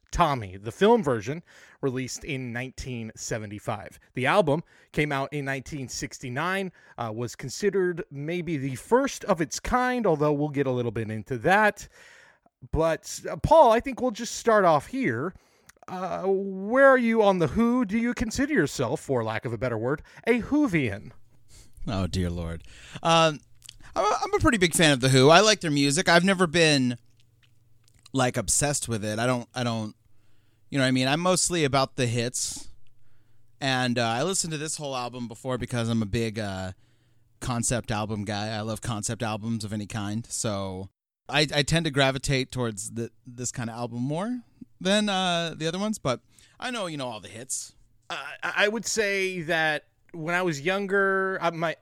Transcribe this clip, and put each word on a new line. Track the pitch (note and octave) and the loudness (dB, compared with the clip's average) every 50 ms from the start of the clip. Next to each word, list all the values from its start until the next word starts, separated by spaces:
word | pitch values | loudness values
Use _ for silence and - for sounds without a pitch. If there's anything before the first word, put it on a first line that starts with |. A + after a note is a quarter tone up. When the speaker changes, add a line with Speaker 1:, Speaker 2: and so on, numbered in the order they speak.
| _ _ | _ _
Speaker 1:
Tommy, | - - E3+ D#3 C#3+ B2+ G#2+ F#2+ F2+ | 2 2 4 4 4 0 -2 -8 -12
the | G2 G2+ A2+ - | -10 -12 -12 -2
film | - F#3+ G#3 A#3+ A#3+ F3+ | 4 6 6 6 6 4
version, | C#3+ B2+ A2+ G2+ A2 D3 E3+ - _ - - - - - _ | 2 0 0 -2 -4 -8 -8 -10 _ -20 -20 -20 -20 -16 _
released | - C#3 B2 C3 C3 A#2 - - - | -4 -4 -2 -2 -6 -6 -8 -12 -8
in | - D3 C3 C3 B2 A2+ | -8 -6 -6 -6 -6 -6
nineteen | A#2+ B2+ C3 - - - C3 B2+ A#2+ A2+ A2 - | -8 -8 -8 -10 -12 -10 -10 -8 -8 -8 -10 -12
seventy-five. | - - - C#3 A2+ G#2+ G#2 G#2 G2+ - - A#2 G#2 F2+ - - - _ _ _ | -12 -8 -6 -6 -6 -6 -8 -10 -10 -6 -6 -6 -6 -8 -16 -18 -20 _ _ _
The | - B2 | -2 0
album | C3+ D#3+ G3 G3+ D3 C3+ D#3+ - - _ _ _ _ | 2 4 4 4 4 2 0 -2 -8 _ _ _ _
came | - - D3+ D3+ D3 | -2 0 0 0 0
out | C3+ C3+ C3+ - | -2 -4 -4 -4
in | D3 C#3 | -6 -4
nineteen | C3+ C3+ C3+ B2 - - C#3+ C3 A#2 | -4 -4 -6 -6 -10 -10 -10 -10 -8
sixty-nine, | - - - C#3 - - - C3 A#2+ C3+ D#3 F3+ F#3+ G3 G3 F#3 - - _ - - - | -8 -8 -10 -10 -10 -12 -10 -8 -6 -4 -4 -2 -2 -4 -4 -6 -10 -14 _ -20 -10 -8
uh, | A#2+ A2+ G#2+ | -8 -6 -4
was | A2+ A#2+ A2+ - | -6 -6 -8 -8
considered | - - C3 - - - G3+ F#3+ G3 F#3 F3+ F3 D#3+ E3+ - | -10 -12 -12 -8 -2 -2 0 2 2 0 0 -2 -4 -8 -12
maybe | D3 C#3 C#3+ D3+ E3+ F3+ E3+ D3+ E3+ | -10 -10 -8 -6 -4 -4 -4 -4 -4
the | C#3 C3 C#3 C3 | -4 -4 -4 -6
first | A#2+ - - A3 B3 C#4 C4 - - - | -8 -2 2 2 4 4 2 -4 -6 0
of | - G3 D#3 | 0 0 0
its | E3 C3 - - | 0 -4 -4 -8
kind, | - - G#3 B3 B3 B3+ B3 B3 A3+ | -4 0 0 2 2 2 0 0 2
although | G3+ D#3+ C#3+ D3+ D3 D3 | 2 2 4 4 2 2
we'll | C#3+ D3 D3+ | 2 0 -2
get | C#3+ C3+ C#3 | 0 0 0
a | C3 B2+ | 0 0
little | B2 A#2+ A#2+ | 0 -2 -2
bit | G#2 A#2 A2+ G#2+ A2 | -4 -4 -6 -4 -6
into | A2 G#2 - C3+ A#2 | -8 -6 -6 -8 -2
that. | A2 D#3 F#3 G#3 G#3+ G#3 G3+ - - - _ - - - - - - - _ _ _ _ _ _ - B2 - | 2 4 4 6 4 4 2 0 -12 -20 _ -20 -20 -20 -20 -20 -20 -20 _ _ _ _ _ _ -18 -6 -2
But, | C#3+ D#3+ E3 D#3+ D3 - - - - - - | 0 0 0 0 -2 -6 -12 -14 -10 -10 -10
uh, | F3 | -10
Paul, | E3 - - D4 E4 D#4 A#3+ | -4 2 6 8 8 8 8
I | A3 A#3 | 6 4
think | B3 C#4 C4 - A3+ | 2 -2 -6 -4 -4
we'll | B3+ | -4
just | G#3+ - A#3+ - - | -4 -4 -10 -10 -10
start | - - A#3 A3 G#3+ G3 | -2 2 4 6 6 6
off | F3 D#3+ C#3+ - - | 6 6 4 2 0
here. | - C4+ C4 E3+ A2+ A2+ C#3 F#3 - - _ _ _ _ _ _ - _ - | -6 -2 -2 -2 -2 -2 -4 -6 -8 -12 _ _ _ _ _ _ -20 _ -16
Uh, | - - F#3 F#3 F3+ E3 E3+ E3+ | -12 -10 -8 -6 -6 -6 -2 0
where | F#3+ G3 F#3+ G3 G3 F#3+ F#3+ F#3+ G3+ A#3 C4 C#4 C4+ | 0 0 0 0 -4 -6 -8 -6 0 4 8 8 8
are | C4+ C4 | 8 8
you | A#3+ A3+ A3+ A3+ G#3+ | 6 4 4 6 6
on | G3+ G3 F#3 | 6 6 4
The | E3 C#3+ | 2 0
Who? | - G3+ A#3 A#3 A#3+ B3+ B3+ | 2 2 2 4 4 2 0
Do | F#3 G3 | 0 0
you | A#3 A3+ A#3+ A#3+ | 0 0 0 -2
consider | - B3 A#3 - - C4+ D4 D#4 | -2 -4 -4 -2 -2 -2 2 2
yourself, | A#3+ D#3 C3+ - - C3+ A2 B2+ D#3+ | 2 2 2 0 -2 -2 -2 -2 -4
for | - - C#3 A#2+ A2+ | -4 -2 0 0 0
lack | A2 A2 A2 - | 0 -4 -4 -6
of | B2+ A#2 | -6 -6
a | A2+ | -4
better | A2+ B2+ A#2 A2 | -4 -4 -4 -2
word, | A2 B2 D3 D#3 - - - - - | -2 -2 -4 -4 -6 -16 -20 -8 0
a | - A#3+ A#3+ | 0 0 0
Whovian? | F#3 - C4 D4+ D4+ C4 F3 D#3+ C#3 A2 G2 G2+ - - - - - - - - - - - - - - - - - - | 0 0 0 2 2 2 2 0 0 0 -4 -6 -10 -14 -18 -20 -20 -20 -20 -20 -20 -20 -20 -20 -20 -20 -16 -12 -8 -4
Speaker 2:
Oh, | - F#2+ F#2+ | -2 -2 -2
dear | F2 - F#2+ F2+ F2 | -2 -2 -2 -2 -2
Lord. | E2+ F2 E2+ E2 E2+ E2 - - - - - - - - - | -2 -4 -6 -6 -8 -10 -12 -16 -20 -20 -20 -18 -16 -6 0
Um, | E3+ E3 E3 D#3+ D#3+ D3+ - - _ - - - - - - - - - | 2 4 4 4 4 2 -2 -12 _ -20 -20 -20 -20 -20 -20 -20 -10 -4
I'm | - F#4 | -2 0
a, | G#4 G#4+ - - | 0 0 -2 -2
I'm | G4+ G4+ | -2 0
a | G4+ | 2
pretty | - D#4+ B3 G#3+ | 4 4 4 4
big | F3+ E3+ - | 2 2 4
fan | - F3 D#3 C#3+ | 4 4 6 4
of | B2+ | 4
The | A#2 C3 | 4 4
Who. | C3 C3 B2+ C#3+ | 6 8 8 10
I | D#3+ F3 | 10 10
like | G#3 A3 G#3+ - | 8 6 4 2
their | - E3 | 0 -2
music. | C#3+ C#3+ C#3+ C#3+ C#3 E3 F#3 F3+ | 0 2 2 2 2 0 4 6
I've | E3+ E3+ F3 | 6 6 6
never | G3 G3 F3 F#3 | 4 4 2 2
been, | E3 D3 F3 E3 D#3 D3 C#3 B2+ B2 B2 A#2 _ _ _ _ _ _ _ _ _ _ _ _ _ _ - - _ _ _ _ _ - - | 2 4 4 6 6 6 4 2 0 -4 -8 _ _ _ _ _ _ _ _ _ _ _ _ _ _ -20 -20 _ _ _ _ _ -6 0
like, | C3+ B2+ B2+ B2 | 0 0 2 0
obsessed | C3 G#2 E2+ - - D3 C#3+ D3 - - | -2 -2 0 0 0 2 0 0 -2 -4
with | - A#2 G#2+ G2 | -4 -4 -4 -4
it. | G#2+ G#2+ G#2+ | -4 -4 -2
I | A#2 | 0
don't, | B2+ B2+ B2 A#2 - _ | 0 0 0 -2 -8 _
I | B2+ B2 | -4 -2
don't, | A#2+ A2+ A2+ A2 G#2+ G2 _ _ _ - - _ - - - _ _ _ _ _ - | -2 -2 -2 -4 -8 -10 _ _ _ -20 -20 _ -20 -20 -20 _ _ _ _ _ -6
you | - | 0
know | C#3+ C3 | 2 2
what | C3 | 4
I | |
mean? | C3 B2+ B2+ C3 | 4 2 2 2
I'm | C#3+ D#3+ | 2 2
mostly | F3 F3+ F#3 E3+ - - F3 F3 D3+ | 4 2 2 2 2 0 0 0 0
about | C#3 B2 C#3 C3+ - - | 2 4 2 2 2 0
the | - C3 | -2 0
hits. | A#2 A2+ B2 A#2 B2 - - - - - - - - - - - - - - - - - - - _ - - - - - _ - | 0 0 0 -2 -2 -4 -4 -6 -6 -6 -10 -12 -14 -14 -14 -18 -18 -18 -20 -20 -20 -20 -20 -20 _ -20 -20 -20 -20 -14 _ -4
And, | C3+ C3 B2+ B2+ B2 A#2+ B2 | -2 0 0 0 0 0 0
uh, | A#2+ | 0
I | A2+ A2+ A#2+ C#3+ | 0 0 0 -2
listened | F3+ F#3+ - - E3+ D#3 | -2 -2 -2 -2 -4 -4
to | D3 | -6
this | D3 D#3+ - | -6 -8 -8
whole | - D3+ C#3 C3+ | -8 -8 -8 -6
album | B2+ B2 B2 A#2 B2+ B2 | -6 -6 -8 -8 -10 -10
before | A2+ A#2 - - C3 B2+ | -10 -12 -10 -6 -4 -4
because | A#2+ B2 - - A#2+ A#2 A2+ | -4 -4 -4 -2 -2 0 0
I'm | A#2+ A2+ A2 | 0 0 0
a | |
big, | G2 F#2 A#2 A2+ A2+ G#2 A2+ | 0 -2 -2 -2 -2 -4 -6
uh, | G#2+ G2+ F#2+ F#2+ F#2+ F#2 F#2 - _ _ _ _ _ _ _ _ _ _ _ _ | -6 -6 -6 -6 -8 -8 -10 -12 _ _ _ _ _ _ _ _ _ _ _ _
concept | - C3 B2 A#2 A2+ - C3+ A#2 G#2+ - | -6 -4 -2 -2 -2 -2 -2 -2 -2 -4
album | A#2 G#2 G#2+ G2+ A2 G#2 G#2 | -4 -4 -4 -4 -4 -6 -4
guy. | G2 G#2+ G2+ G#2 G#2+ | -4 -4 -6 -6 -6
I | A2+ G#2+ | -6 -6
love | G#2+ A2+ A2 G#2 - | -6 -6 -6 -6 -6
concept | - A#2+ G#2 G#2 - A#2 G2+ A#2+ | -6 -6 -4 -4 -6 -6 -4 -4
albums | A2 G#2+ A2 G#2 A2+ A#2 A2 A2+ | -6 -6 -6 -4 -4 -4 -4 -4
of | G#2 G#2 | -6 -6
any | G#2+ G#2 | -8 -8
kind. | F#2+ - A2+ G2+ G2+ G#2 A2 A#2 - | -8 -8 -6 -6 -4 -6 -6 -6 -6
So | - - - A#2 G#2 G2 G2 G2 F#2+ F#2 F#2+ F#2+ _ _ _ _ _ _ _ - | -8 -4 -4 -4 -4 -4 -6 -8 -8 -10 -12 -14 _ _ _ _ _ _ _ -2
I, | B2+ C#3+ D#3 C#3+ D3 | 0 0 2 2 2
I | D3 C#3+ | 0 0
tend | - D#3+ E3 D#3 | 2 2 0 0
to | D#3+ | 0
gravitate | C3+ C#3 C#3 C3+ C3+ C3+ - - C#3+ C3 C3+ - - | 2 2 2 2 2 0 -2 0 0 0 -2 -2 -4
towards | B2+ B2 A#2 G#2+ G2 G#2 A2 | -4 -4 -4 -4 -6 -10 -10
the, | A2 A2+ A#2 A2 - _ _ | -8 -8 -8 -8 -10 _ _
this | - B2 A#2+ B2 A#2 | -20 -12 -8 -8 -8
kind | - - A#2+ A2+ | -6 -6 -8 -8
of | A2+ | -6
album | A#2 A#2+ A#2+ A#2 A#2+ B2 | -8 -8 -6 -4 -4 -2
more | C#3 D3 D#3+ G3 A3+ B3 B3 A#3 _ _ _ - _ _ _ | -2 -2 -2 -4 -4 -6 -8 -10 _ _ _ -20 _ _ _
than, | F3 F#3 G3 G#3+ G#3+ G#3 | 0 2 2 2 2 0
uh, | G3 F#3 F#3 F3+ F3 E3+ E3+ E3 D3+ | 0 0 0 0 0 0 -2 -4 -6
the | D3 D#3 | -4 -4
other | D#3+ D#3+ F#3 | -4 -2 -2
ones, | G3+ G#3+ G#3+ - | -4 -4 -4 -4
but | - C3+ B2 A#2 - _ _ _ - _ _ _ | -2 -2 -2 -2 -4 _ _ _ -20 _ _ _
I | - B3 | -10 -8
know, | B3+ A#3 G3 F3 | -6 -6 -6 -6
you | D#3 C#3+ | -6 -6
know, | C3+ B2 | -8 -8
all | A2+ G#2+ | -8 -10
the | F2+ G2 | -14 -14
hits. | F#2+ A2+ B2+ - - - - - - _ _ _ _ _ _ _ | -16 -16 -10 -8 -8 -8 -8 -12 -18 _ _ _ _ _ _ _
Speaker 1:
Uh, | E3+ D3+ C3+ C#3+ D3 - - | -10 -10 -10 -12 -12 -8 -8
I, | F3 - | -4 0
I | F3 G3 G#3 | 2 2 2
would | G#3+ A#3 G3 | 2 -2 -4
say | - - A3 A3 G3+ G3 G3 F#3+ F#3+ F#3 F3+ D#3+ | -4 -2 0 0 0 0 0 -2 -2 -4 -6 -4
that | C#3+ F3 D#3+ D#3+ D#3 D3+ D3 - _ _ _ _ _ - | -2 0 0 2 0 0 -2 -6 _ _ _ _ _ -14
when | E3+ D#3 E3 E3+ | -10 -6 -4 -2
I | F3+ F#3 | 0 0
was | F3+ D#3+ C#3 | 0 -2 -2
younger, | C#3 F3 F#3+ G3 G3+ F#3+ F#3+ G3+ G3 G3 F#3+ F#3+ F#3+ F#3+ F#3+ F#3 | -2 -2 -2 -2 -2 -2 0 2 2 2 2 0 0 -2 -4 -2
I, | E3 E3+ | -2 -2
my, | E3 D#3+ E3+ E3 D3+ - | -2 0 -4 -4 -4 -4